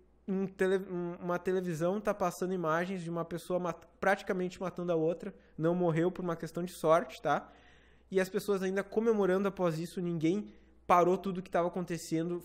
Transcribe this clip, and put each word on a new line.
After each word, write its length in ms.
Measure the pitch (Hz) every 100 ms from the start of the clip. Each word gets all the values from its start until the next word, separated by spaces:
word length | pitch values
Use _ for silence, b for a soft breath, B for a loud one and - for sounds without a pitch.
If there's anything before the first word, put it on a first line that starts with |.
| - _ -
um 200 | 190 190
tele-, 380 | 190 190 190 196
um, 280 | 175 175 175
uma 160 | 175 175
televisão 640 | 175 185 180 156 170 202
tá 140 | 208
passando 400 | 202 185 - 180
imagens 500 | 185 160 160 180 190
de 60 | 165
uma 160 | 170 165
pessoa 340 | 170 - 180
mat-, 260 | 175 165 - _
praticamente 600 | 190 202 - 185 180 -
matando 320 | 185 175 175
a 40 | 165
outra, 380 | 156 170 202 - b b
não 180 | 160 175
morreu 340 | 175 160 175
por 120 | 185
uma 120 | 175 165
questão 280 | 170 -
de 100 | 180
sorte, 480 | - 160 165 170 -
tá? 300 | 156 156 - B B B B B B
E 100 | 185
as 100 | 185
pessoas 340 | 208 - 196
ainda 200 | 190 190
comemorando 640 | 190 - 226 220 190 185 202
após 300 | 190 180 156
isso, 240 | 175 -
ninguém 500 | 175 170 156 202 208 B B B -
parou 300 | 180 175 190
tudo 240 | 196 185
que 80 | 185
tava 180 | 180 175
acontecendo, 720 | 185 175 165 - 160 170 175